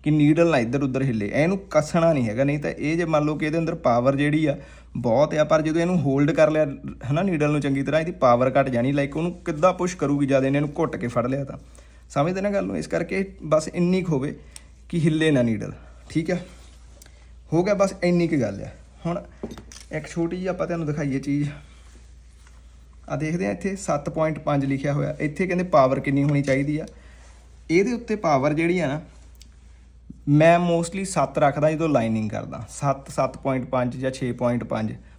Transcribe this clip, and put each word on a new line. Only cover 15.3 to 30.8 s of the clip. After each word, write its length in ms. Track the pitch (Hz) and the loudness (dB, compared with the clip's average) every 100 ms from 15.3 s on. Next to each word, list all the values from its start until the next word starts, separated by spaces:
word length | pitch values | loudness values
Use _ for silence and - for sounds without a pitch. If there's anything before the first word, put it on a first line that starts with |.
ਨਾ 100 | 139 | 4
ਨੀਡਲ, 320 | 117 107 107 - - - - | 2 0 -4 -12 -18 -20 -6
ਠੀਕ 220 | 156 165 | -4 -2
ਆ। 60 | 175 - - - - - - - - - - - | -4 -6 -20 -20 -20 -20 -20 -20 -20 -20 -20 -2
ਹੋ 100 | 160 | 0
ਗਿਆ, 100 | 185 | 2
ਬਸ 200 | 202 196 - | 2 2 2
ਇੰਨੀ 240 | 180 175 170 | 2 2 2
ਕੁ 140 | 160 | 2
ਗੱਲ 200 | 107 101 | 0 -4
ਆ। 80 | - - - - 165 | -12 -16 -20 -10 -6
ਹੁਣ 160 | 175 - - - - - - - | -6 -10 -14 -14 -14 -18 -20 -10
ਇੱਕ 160 | 156 151 | -10 -8
ਛੋਟੀ 280 | 175 170 180 | -4 -2 -2
ਜਿਹੀ 120 | 185 | -4
ਆਪਾਂ 200 | 170 160 | -4 -4
ਤੁਹਾਨੂੰ 200 | 170 151 | -4 -4
ਦਿਖਾਈਏ 320 | 147 143 131 | -2 -2 -2
ਚੀਜ਼। 300 | 139 143 143 - - - - - - - - - - - - - - - - | -2 -2 -2 -6 -18 -20 -20 -20 -20 -20 -20 -20 -20 -20 -20 -20 -20 -20 -8
ਆਹ 80 | 143 | -4
ਦੇਖਦੇ 300 | 156 170 196 | -2 -2 -2
ਆ 40 | |
ਇੱਥੇ 240 | 185 196 190 | -2 -4 -6
ਸੱਤ 340 | - 151 156 | -2 -2 -2
ਪੁਆਇੰਟ 300 | 151 160 151 | -2 -2 -2
ਪੰਜ 260 | - 147 135 | -2 0 0
ਲਿਖਿਆ 280 | 135 143 | -2 -2
ਹੋਇਆ, 220 | 143 143 - | -2 -2 -2
ਇੱਥੇ 280 | 151 147 185 | -6 -2 -2
ਕਹਿੰਦੇ 160 | 175 | 0
ਪਾਵਰ 360 | 180 151 131 135 | 4 6 6 4
ਕਿੰਨੀ 240 | 147 139 | 0 0
ਹੋਣੀ 180 | 143 143 | 2 2
ਚਾਹੀਦੀ 360 | 139 135 143 151 | 2 0 0 -4
ਆ। 80 | 160 - - - - - - - - | -6 -16 -20 -20 -20 -20 -20 -20 0
ਇਹਦੇ 220 | 165 208 | 2 2
ਉੱਤੇ 220 | 240 - 208 | -2 -4 -2
ਪਾਵਰ 380 | 170 139 143 | 2 2 2
ਜਿਹੜੀ 260 | 147 165 180 | 0 0 0
ਆ 80 | 151 | 0
ਨਾ, 140 | 151 - - - - - - - - - - - - - | -4 -8 -20 -20 -20 -20 -20 -20 -20 -20 -20 -20 -10 2
ਮੈਂ 280 | 147 160 175 | 6 6 6
mostly 440 | 175 170 | 4 0